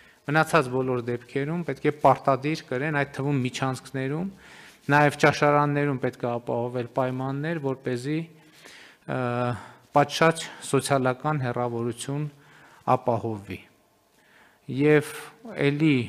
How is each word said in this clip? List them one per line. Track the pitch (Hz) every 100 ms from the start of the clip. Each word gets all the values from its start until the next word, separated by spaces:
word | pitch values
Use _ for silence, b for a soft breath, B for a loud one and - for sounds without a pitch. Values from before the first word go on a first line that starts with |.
| b b -
Մնացած | 156 160 165 127
բոլոր | 131 131 123 117
դեպքերում | 120 - 139 143 175 156
պետք | 135 151
է | 143
պարտադիր | 139 131 - 131 147 160 -
կրեն, | 127 156 147
այդ | 139
թվում | - 139 139 123
միջանցքներում, | - 131 123 - 135 135 156 196 B B B B B -
նաև | 147 147 -
ճաշարաններում | 147 - 147 147 147 143 147 127
պետք | 127 - 123
է |
ապահովել | 120 123 120 123 123 120
պայմաններ, | 135 127 127 135 139 156 170
որպեսզի, | 139 131 135 120 135 156 165 B B B B B B B -
ը, | 131 123 120 123 113 B B _ 147
պատշաճ | 139 - 160 160 - -
սոցիալական | - 139 - 139 127 123 151 151
հեռավորություն | 127 120 123 117 120 113 - 143 147 b b b b b -
ապահովվի։ | 127 127 113 113 104 98 92 - _ _ _ _ b b b b b -
Եվ | 131 147 151 147 - - - 233 185
էլի | 143 143 156 131